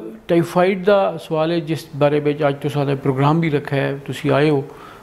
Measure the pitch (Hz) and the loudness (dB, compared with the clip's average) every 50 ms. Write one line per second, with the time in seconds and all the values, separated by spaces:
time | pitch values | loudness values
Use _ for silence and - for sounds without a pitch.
0 | - - - - - - 175 170 165 - - 180 180 190 208 185 180 208 202 196 | -10 -14 -16 -16 -4 0 2 2 2 2 2 2 2 2 0 0 2 4 4 4
1 | 196 185 170 156 - - 165 156 156 165 170 170 156 151 160 139 - - - 139 | 4 0 -2 -6 -6 -4 -2 0 0 0 0 -2 -2 -2 -4 -6 -6 -10 -2 0
2 | 147 143 147 147 143 147 147 147 156 139 139 139 - 143 131 147 139 139 139 135 | 2 2 2 2 2 0 0 2 0 0 0 -2 -4 -4 -2 -2 0 0 -2 0
3 | - 147 131 131 139 143 156 170 165 160 143 139 143 - 143 139 135 139 139 139 | -2 -2 0 2 2 4 4 2 2 0 0 -2 -2 -2 -2 -2 -2 -2 -4 -8
4 | 139 - 127 - - 143 135 135 147 156 151 135 135 - - - - - - - | -8 -10 -10 -4 -2 0 2 4 4 2 2 0 -2 -6 -14 -18 -20 -20 -20 -20